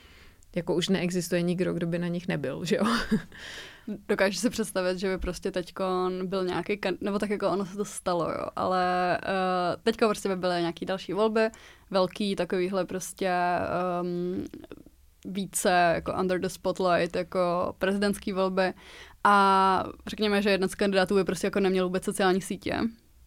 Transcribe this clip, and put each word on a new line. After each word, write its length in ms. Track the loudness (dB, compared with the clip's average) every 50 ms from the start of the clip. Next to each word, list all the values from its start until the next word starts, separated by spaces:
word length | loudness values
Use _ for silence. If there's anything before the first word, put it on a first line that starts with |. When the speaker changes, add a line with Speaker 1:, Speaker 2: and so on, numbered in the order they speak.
| -20 -20 -20 -20 -20 -20 -20 _ -20 -6 -6
Speaker 1:
jako 200 | -4 -2 0 0
už 140 | 0 2 2
neexistuje 520 | 2 2 2 0 0 -2 -2 0 0 0
nikdo, 320 | 2 0 0 0 0 -2 0
kdo 140 | -2 -2
by 120 | -2 -2 -2
na 80 | -2
nich 200 | -2 -4 -4 -4
nebyl, 380 | -2 -4 -2 -2 -4 -4 -4 -2
že 100 | 0 2
jo? 80 | 2 2
<laughs> 1200 | 2 2 0 0 0 -2 -2 -2 -6 -16 -16 -16 -14 -14 -14 -16 -16 -20 -16 -12 -12 -12 -10 -2
Speaker 2:
Dokážeš 300 | -2 0 2 2 0 0 0
si 100 | -2 -2
představit, 500 | 0 -2 -6 -4 -2 -2 0 0 -2 -2
že 80 | -2 -2
by 80 | -2
prostě 340 | -2 -4 -6 -6 -4 -6 -4
teďkon 760 | -4 -4 -6 -6 -6 -4 -2 -2 0 0 0 -2 -2 -4 -4
byl 180 | -2 -2 -2 -2
nějaký 280 | -2 -2 -4 -2 -4 -4
kan-, 200 | -2 -2 -4 -2 -2
nebo 180 | -4 -2 -2 -2
tak 100 | 0 -2
jako 200 | -2 0 0 0
ono 160 | 0 0 -2
se 120 | -4 -4
to 80 | -6 -6
stalo, 460 | -6 -8 -6 -2 0 0 0 0 -2
jo, 140 | -2 -4 -6 -6 -4
ale, 600 | -2 -2 0 2 2 2 2 2 0 2 0 0
eh, 40 | 0 -2 -2 -2 0 0 0 0 0 0 -2 -2 0 -2
teďko 220 | -2 0 2 2
prostě 240 | 2 2 0 -2 -2
by 60 | -2
byly 240 | 0 0 0 0 0
nějaký 260 | 0 -2 -2 -6 -4
další 280 | -4 -4 -4 -4 -4 0
volby, 360 | 2 2 2 4 2 0 0 -2 -8 -20 -20 -20 -20 _ -2
velký 440 | 2 2 2 2 0 -2 -2 -2 0
takovýhle 500 | -2 -2 0 0 0 0 0 0 -2 -2
prostě, 440 | -2 -4 -8 -8 -8 -6 -4 -2 0
ehm, 1120 | 2 2 2 2 2 0 0 0 -2 -2 0 0 -2 -2 -2 -2 -2 -2 -2 -2 -4 -4 -6 -8 -12 -16 -16 -18 -20 -20 -20 -20 _ _ _ _ _ _ -12
více 640 | -6 -6 -6 -6 -4 -4 0 2 4 6 6 6 4 4
jako 180 | 2 0 -4 -2 -2
under 200 | 0 0 0 0
the 60 | -2
spotlight, 680 | -4 -6 -4 -4 -4 -2 2 2 2 4 4 2 0 -2
jako 600 | -4 -4 -2 0 0 2 2 2 0 -2 -4 -2 -2
prezidentský 520 | 0 0 2 2 2 0 0 -2 -4 -4
volby. 420 | 0 0 0 2 2 2 2 2 0 -6 -16 -20 -20 -20 -20 -20 -16 0 4
A 600 | 6 6 8 8 6 6 6 6 4 4 2 0 -4 -8 -12 -12
řekněme, 340 | -10 -4 -2 0 2 2 2
že 80 | 4 2
jeden 200 | 2 2 2 -2
z 60 | 0
kandidátů 400 | 0 0 2 4 2 2 4 4
by 80 | 2 2
prostě 240 | 2 -2 -2 -2
jako 120 | 0 0 2
neměl 260 | 2 2 2 2 0
vůbec 180 | 0 -2 -2 -2
sociální 380 | -2 0 2 2 4 2 2
sítě. 380 | 0 -4 -10 -6 -4 -4 -2 -2 -2 -4 -6 -10 _ -20 -20 -20 -20